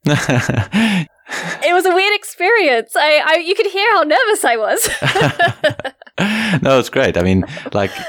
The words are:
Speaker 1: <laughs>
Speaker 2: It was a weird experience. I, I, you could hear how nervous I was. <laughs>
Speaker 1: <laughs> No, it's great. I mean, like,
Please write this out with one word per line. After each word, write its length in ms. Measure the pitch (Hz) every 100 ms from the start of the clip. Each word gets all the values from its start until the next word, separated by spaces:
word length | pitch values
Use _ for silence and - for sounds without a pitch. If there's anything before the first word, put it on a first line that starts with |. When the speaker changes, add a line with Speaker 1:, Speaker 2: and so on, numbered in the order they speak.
Speaker 1:
<laughs> 1000 | 147 143 - 120 - 120 98 208 226 190 147 _ - - - -
Speaker 2:
It 120 | 302
was 100 | 359
a 80 | 370
weird 220 | 349 403
experience. 800 | 403 - - 359 466 302 233 226
I, 260 | - 302 302
I, 120 | 311 330
you 160 | 339
could 140 | 415 403
hear 200 | 381 440
how 100 | 392
nervous 420 | 311 381 440 427
I 140 | 254 226
was. 320 | 202 339 - - 139 392 143 - 233 - 302 - 269
<laughs> 0 | - - -
Speaker 1:
<laughs> 420 | 202 220 220 156
No, 160 | 135 131
it's 100 | -
great. 260 | 131 110 85
I 40 |
mean, 240 | 90 95 - - -
like, 200 | 101 98 784